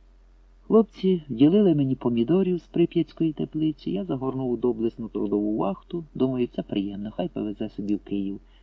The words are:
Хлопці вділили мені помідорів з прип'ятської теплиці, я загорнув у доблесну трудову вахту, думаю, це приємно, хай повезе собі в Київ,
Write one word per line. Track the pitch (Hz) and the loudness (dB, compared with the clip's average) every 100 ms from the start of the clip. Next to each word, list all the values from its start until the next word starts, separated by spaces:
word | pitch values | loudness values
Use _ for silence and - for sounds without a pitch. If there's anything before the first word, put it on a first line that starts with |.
| _ _ _ _ _ _ - | _ _ _ _ _ _ 2
Хлопці | 214 214 - 190 185 147 | 4 4 0 0 0 -2
вділили | 113 147 202 202 147 | 4 6 6 6 4
мені | 135 127 | 2 0
помідорів | 123 120 117 180 185 175 | 0 0 2 2 2 -2
з | - | -2
прип'ятської | - 170 170 156 - 160 | 0 2 2 -2 -2 -2
теплиці, | 151 156 156 156 151 - | -2 -6 -2 -2 -2 -6
я | 185 190 | -6 -4
загорнув | 139 131 131 127 | -4 -4 -4 -2
у | 120 | 0
доблесну | 123 110 113 - 113 | 0 0 -2 -4 -8
трудову | 104 104 101 104 107 | -4 -2 0 0 0
вахту, | 98 190 - 175 160 | -2 -4 -8 -10 -10
думаю, | - 131 127 123 | -2 -2 0 -4
це | - | -4
приємно, | - 104 98 101 104 | -6 -4 -4 -6 -8
хай | - 180 | -6 -6
повезе | - 107 104 107 | -4 -6 -6 -8
собі | - 101 101 | -6 -4 -4
в | |
Київ, | - 101 98 98 - _ | -4 -6 -4 -8 -14 _